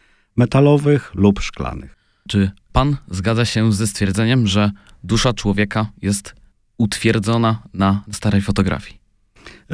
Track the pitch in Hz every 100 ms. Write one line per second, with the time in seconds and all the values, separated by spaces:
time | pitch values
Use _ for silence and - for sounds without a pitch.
0 | _ _ _ - 120 135 143 147 147 147
1 | - 92 101 101 - - 60 62 67 -
2 | _ _ - 101 95 - _ 127 139 139
3 | - 92 95 113 117 113 110 98 107 -
4 | 98 101 113 127 107 98 104 101 - -
5 | 87 110 131 117 101 98 104 110 110 -
6 | 98 101 - - - _ _ - 110 -
7 | 113 110 98 117 113 113 - 90 98 101
8 | 101 104 107 101 101 - 95 71 - -
9 | _ _ _ _ - - -